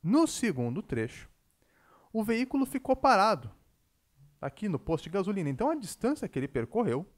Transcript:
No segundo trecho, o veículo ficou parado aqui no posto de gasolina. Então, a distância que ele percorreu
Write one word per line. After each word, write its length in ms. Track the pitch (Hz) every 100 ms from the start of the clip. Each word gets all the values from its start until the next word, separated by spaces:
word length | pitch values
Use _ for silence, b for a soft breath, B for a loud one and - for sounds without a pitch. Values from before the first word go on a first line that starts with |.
No 240 | 160 269 320
segundo 560 | - 233 131 120 139
trecho, 480 | - 120 110 - - _ _ _ b b b b b
o 100 | 220
veículo 420 | 214 226 262 277 269
ficou 300 | - - 262
parado 560 | 277 220 214 175 117 - _ _ _ _ _ _ - _
aqui 300 | 139 - 208
no 100 | 151
posto 240 | - 160
de 60 | -
gasolina. 400 | 196 190 196 151
Então, 200 | 135 247
a 60 | 320
distância 540 | 202 - 233 302 190
que 100 | 139
ele 80 | 139
percorreu 580 | 127 113 202 208 123 185